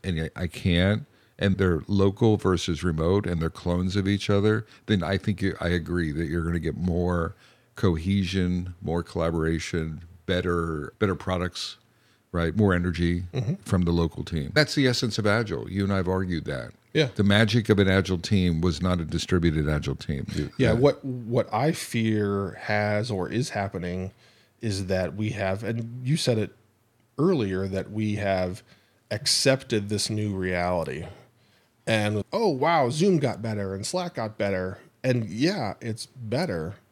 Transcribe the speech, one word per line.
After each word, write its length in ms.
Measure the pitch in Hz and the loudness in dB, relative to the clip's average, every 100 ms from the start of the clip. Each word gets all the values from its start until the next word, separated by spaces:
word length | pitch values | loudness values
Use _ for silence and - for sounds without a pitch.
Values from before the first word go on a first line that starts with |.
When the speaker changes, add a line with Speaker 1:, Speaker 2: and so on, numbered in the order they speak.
Speaker 1:
and 180 | 95 80 80 - | -4 -4 -4 -6
I, 60 | |
I 40 | 87 | -8
can't, 580 | - 95 87 95 107 147 _ _ - | -2 2 4 4 2 -4 _ _ -2
and 160 | 101 95 | 0 4
they're 260 | 95 82 - | 2 2 0
local 480 | 101 98 98 117 107 | 2 2 4 4 4
versus 480 | 98 85 - 80 | 2 2 0 -2
remote, 420 | 90 78 82 101 87 | 0 0 2 2 0
and 160 | 87 | -2
they're 80 | 80 | -2
clones 460 | - 90 87 92 101 | -4 -2 0 0 0
of 120 | 95 | 0
each 200 | 101 - | 0 2
other, 360 | 101 104 107 110 - - | 2 4 0 -4 -18 0
then 140 | 104 | 0
I 140 | 80 95 | 2 -2
think 240 | - 95 | -2 -2
you, 140 | 95 80 | -2 -2
I 80 | 85 | 0
agree 420 | 87 78 87 82 | 0 0 -2 -2
that 140 | 73 82 | -2 -2
you're 180 | 85 | -2
gonna 160 | 82 85 | 0 -2
get 160 | 80 73 | -2 -2
more 580 | 90 85 87 87 82 - - _ _ - | 0 0 0 0 -2 -6 -20 _ _ 0
cohesion, 1000 | 101 82 85 98 90 95 90 90 90 87 | 2 2 2 2 2 0 0 0 -4 -8
more 220 | - 85 | -4 -4
collaboration, 1000 | 87 - 82 82 80 82 - 87 80 78 85 - - | -4 -2 0 0 0 0 -2 -4 -4 -8 -14 -14 -2
better, 680 | 90 90 87 82 78 71 _ | 0 2 0 0 -4 -8 _
better 160 | 104 90 | 0 0
products, 600 | - 92 87 - - - _ _ _ _ _ | -2 -2 -2 -6 -12 -12 _ _ _ _ _
right? 220 | 87 82 85 | 0 0 4
More 180 | 104 | 4
energy 500 | 87 90 82 87 87 90 | 4 2 0 0 0 -4
Speaker 2:
Mm-hmm. 200 | 104 113 180 | -6 -4 -6
Speaker 1:
from 200 | - 95 | 0 2
the 80 | 87 | 4
local 320 | 85 82 - 80 | 2 0 -2 -6
team. 260 | 82 69 | -6 -2
That's 220 | 120 147 - | 0 2 2
the 100 | 131 | 2
essence 300 | 120 123 110 | 2 -2 0
of 80 | 104 | 2
Agile. 440 | 107 107 80 55 | 2 0 -4 -4
You 140 | 92 98 | -2 0
and 80 | |
I 40 | 98 | 2
have 100 | 90 | 0
argued 340 | 92 92 85 76 | 0 0 -2 -4
that. 260 | 67 60 - _ | -8 -8 -16 _
Speaker 2:
Yeah. 140 | - 143 - | 0 0 4
Speaker 1:
The 80 | |
magic 460 | 101 101 110 117 101 | 4 6 6 2 4
of 100 | 101 | 4
an 80 | 95 | 6
Agile 300 | 95 90 92 | 4 2 -2
team 440 | - 101 90 80 | 2 2 4 4
was 200 | 90 76 | 2 2
not 180 | 90 90 | 0 0
a 60 | 78 | -2
distributed 640 | 85 - 90 85 78 76 | -4 0 2 4 2 0
Agile 260 | 76 71 67 | 0 -2 -6
team. 300 | - 71 - - | -6 -6 -4 -4
You 140 | 71 - | -6 0
Speaker 2:
Yeah, 140 | 123 | 2
Speaker 1:
uh, 40 | 113 | 4
Speaker 2:
what, 300 | 143 139 139 | 4 2 -6
what 420 | 127 110 120 - | -8 -2 -2 0
I 180 | 107 143 | 0 0
fear 840 | 151 - 120 110 107 101 101 98 - | -2 -4 0 2 2 2 0 -2 -6
has 460 | - 104 104 104 117 | -2 0 2 0 0
or 180 | 101 87 | -2 -2
is 220 | 95 143 | -2 -2
happening 600 | 107 98 95 87 90 95 - _ _ _ _ | -4 -4 -4 -6 -6 -8 -10 _ _ _ _
is 280 | 117 98 95 | -6 -4 -2
that 280 | 92 90 90 | -2 -2 -4
we 140 | 107 | -4
have, 340 | 101 95 95 | -2 -4 -2
and 380 | 113 117 117 123 127 | -4 -6 -8 -8 -2
you 120 | 160 | -2
said 200 | - 113 | 0 0
it 140 | 104 - _ _ _ _ _ - | -2 -8 _ _ _ _ _ 0
earlier, 480 | 160 175 101 92 95 | 2 2 0 -2 -2
that 240 | 95 - | -4 -4
we 240 | 107 107 104 | -4 -2 -2
have 460 | 101 95 92 92 - _ _ _ _ | 0 0 0 -4 -14 _ _ _ _
accepted 760 | 104 - - 135 131 - 110 101 | -6 0 2 2 2 0 -2 -2
this 200 | 104 - | -4 -2
new 260 | 107 107 95 | -2 -2 -2
reality. 680 | 92 90 87 90 76 67 85 - - _ _ _ _ _ - | -2 0 0 0 -2 -6 -10 -16 -20 _ _ _ _ _ -2
And, 360 | 110 104 104 98 | 0 2 -2 -4
"Oh, 180 | 202 220 | -2 0
wow, 400 | 135 151 170 127 | 2 2 2 2
Zoom 260 | 151 196 175 | 2 2 2
got 240 | 139 95 | 0 -4
better 320 | 113 107 98 | -6 -4 -4
and 100 | 95 101 | -6 -6
Slack 280 | 180 175 - | -6 -6 -6
got 220 | 110 104 | -8 -4
better." 400 | 101 95 92 95 - _ | -2 0 -2 -6 -16 _
And 240 | 131 123 107 | 0 0 0
yeah, 460 | 101 156 202 110 - | 0 0 0 -4 -6
it's 240 | 117 110 - | -8 -8 -10
better 720 | - 113 120 180 87 80 104 _ | -14 -6 -4 -2 -4 -6 -10 _